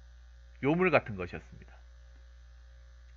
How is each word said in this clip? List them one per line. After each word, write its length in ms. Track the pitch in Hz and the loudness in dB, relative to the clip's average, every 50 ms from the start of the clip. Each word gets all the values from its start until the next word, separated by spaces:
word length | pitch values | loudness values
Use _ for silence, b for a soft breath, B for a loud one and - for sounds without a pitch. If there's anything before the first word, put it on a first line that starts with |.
| - - - - - - - - - - - - | -20 -20 -20 -20 -20 -20 -20 -20 -20 -20 -8 -2
요물 280 | 127 135 160 175 185 180 | 0 2 2 4 4 4
같은 260 | 147 131 - - 104 | 4 2 2 0 -8
것이었습니다. 580 | 92 90 87 - 82 - - - - - - - - - - - - - - - - - - - - - - - - - - - - - - - - - - - | -8 -8 -8 -8 -12 -14 -16 -20 -20 -20 -20 -20 -20 -20 -20 -20 -20 -20 -20 -20 -20 -20 -20 -20 -20 -20 -20 -20 -20 -20 -20 -20 -20 -20 -20 -20 -20 -20 -20 -20